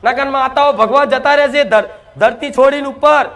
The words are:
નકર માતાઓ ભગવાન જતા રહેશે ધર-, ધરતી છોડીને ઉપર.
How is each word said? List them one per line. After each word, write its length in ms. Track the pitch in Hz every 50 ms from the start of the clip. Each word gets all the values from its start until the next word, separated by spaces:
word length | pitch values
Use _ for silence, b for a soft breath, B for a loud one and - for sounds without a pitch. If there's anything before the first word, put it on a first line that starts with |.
| -
નકર 200 | 226 254 254 277
માતાઓ 480 | 277 269 269 262 262 262 285 285 285
ભગવાન 360 | 269 208 220 208 240 277 285 233
જતા 260 | 254 262 262 277 285
રહેશે 300 | 285 285 277 247 294 285
ધર-, 240 | - 220 214 208 - - - _ - -
ધરતી 340 | 131 190 233 247 247 294 285
છોડીને 380 | - - 262 277 277 285 277 277
ઉપર. 380 | - 277 - 294 302 294 247 - -